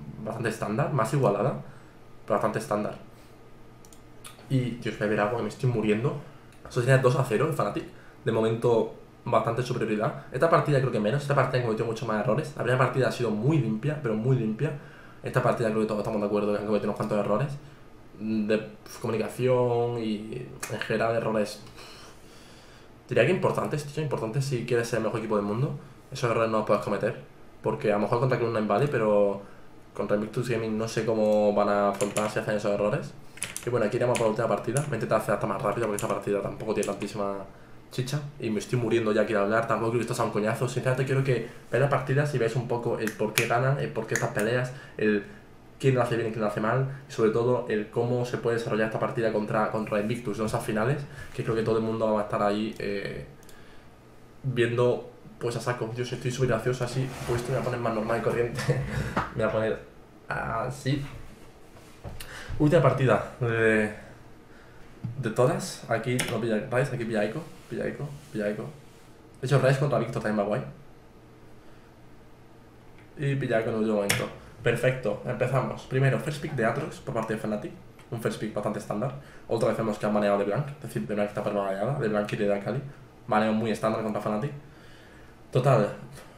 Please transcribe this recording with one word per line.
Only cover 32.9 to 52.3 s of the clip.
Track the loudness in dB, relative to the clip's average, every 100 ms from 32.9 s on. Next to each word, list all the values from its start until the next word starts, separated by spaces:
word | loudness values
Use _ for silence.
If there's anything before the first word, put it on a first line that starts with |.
| 0 -4 -12 -16 -12 -10 -8 -2
Y |
bueno, | 0 2
aquí | 2
iremos | 2 2
por | 2
la |
última | 2 0
partida. | 0 0 -2
Voy | -2
a | -2
intentar | 0 0
hacer | 2
hasta | 0 0
más | -2
rápido, | 0 0 0
porque | 0
esta | -2
partida | -2 0 0
tampoco | -2 -4 -2
tiene | 0 0
tantísima | -2 -6 -4 -4 -4 -10 -16 -20 -20 -12
chicha | -6 -4 -4 -6 -6
y | -2
me | -2
estoy | 0 0
muriendo | 2 2 4
ya, | 2
quiero | 4 2
hablar, | 2 2 2
tampoco | 0 2
quiero | 0
que | 0
esto |
sea | 0
un | 0
coñazo. | 0 0 0 -2
Sinceramente | 0 0 0 0
quiero | 2
que | 2 0 -2 -12 -2
veáis | 2
las | 2
partidas | 2 2 0 2
y | 2
veáis | 0 0
un | -2
poco | -2 -2 -2
el | -2
por | -2 -2
qué | 0 2
ganan, | 2 2 0
el | -2
por | -4 -2
qué |
estas | -2 -2
peleas, | 0 0 0 -2 -8 -12 -2
el | 2 2 -2 -16 -20 -20 -20 -2
quién | 2
lo | 4
hace | 2 0
bien | -2
y |
quién | -2
lo | -2
hace | 0
mal, | 0 0 0 -6 -8
y |
sobre | 2 4
todo | 4 2 2 0
el | -2 -2
cómo | -2 0 0
se | 0 -2
puede | 0 0
desarrollar | 0 0 0
esta | 0
partida | -2 0 0
contra, | 0 0 0 0
contra | -2 -2 0
Invictus, | 0 -2 -4 -2
¿no? | -2
Esas | -2
finales, | -2 0 2 0 -4 -12 -12
que | -6
creo | -2
que | 0
todo | 2 2
el |
mundo | 2 0 2
va | 2
a |
estar | 0